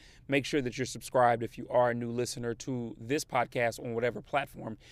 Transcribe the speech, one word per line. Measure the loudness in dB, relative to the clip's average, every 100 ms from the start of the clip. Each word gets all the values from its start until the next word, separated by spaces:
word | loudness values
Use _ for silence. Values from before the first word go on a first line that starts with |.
| -14 -16 -2
make | 0 2
sure | 0
that | 0 -2
you're | -4
subscribed | -6 0 4 6 6
if | 0 -8
you | 0
are | 4 4
a |
new | 2 -2
listener | -2 -4 -4 -6
to | -6 -4 -4 -4 -8
this | -4 -2
podcast | 0 -2 0 0 0 0
on | -6
whatever | -2 -2 -2
platform | -2 -2 -2 -8 -10 -10 -14